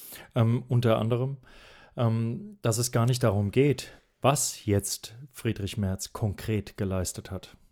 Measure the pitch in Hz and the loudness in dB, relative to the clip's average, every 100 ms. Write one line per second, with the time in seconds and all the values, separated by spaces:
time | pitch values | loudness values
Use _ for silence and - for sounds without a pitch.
0 | - - - - 113 123 123 123 117 113 | -18 -18 -4 2 4 2 0 2 4 4
1 | 110 120 131 139 - - - - - - | 2 0 -2 -6 -14 -20 -20 -20 -12 -2
2 | 117 113 113 123 208 214 120 113 120 120 | 2 2 0 -4 -10 -4 -2 0 0 2
3 | 117 123 117 101 101 127 143 127 - - | 2 4 2 2 2 4 4 2 -4 -18
4 | _ _ 127 143 - - 107 101 - - | _ _ 0 2 -2 -4 0 0 0 -6
5 | - 117 147 - 117 104 98 - 95 95 | -10 -18 -20 -6 -4 -4 -4 -2 -2 -2
6 | - - 107 - - 107 - - 98 95 | -6 -4 -4 -2 -2 -4 -4 -6 -2 -2
7 | 90 - - 95 - - _ | -2 -6 -10 -12 -12 -20 _